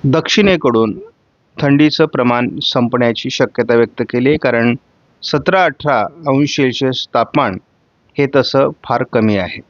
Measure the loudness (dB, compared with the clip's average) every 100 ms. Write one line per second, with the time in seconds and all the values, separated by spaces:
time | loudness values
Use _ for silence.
0 | 2 0 0 2 2 2 2 2 0 -2
1 | -14 _ _ _ _ -4 0 4 4 2
2 | 0 2 0 0 -2 -4 -4 -2 0 0
3 | 0 -2 -6 -2 -2 -2 0 2 0 -2
4 | -4 0 2 2 0 2 0 -2 _ _
5 | _ _ -4 -2 0 2 0 0 -2 0
6 | -2 -6 -2 0 0 0 -2 0 -4 -4
7 | -4 -2 -2 0 -2 -4 _ _ _ _
8 | _ -4 0 2 0 0 0 -2 -6 -4
9 | -2 0 0 0 -4 -10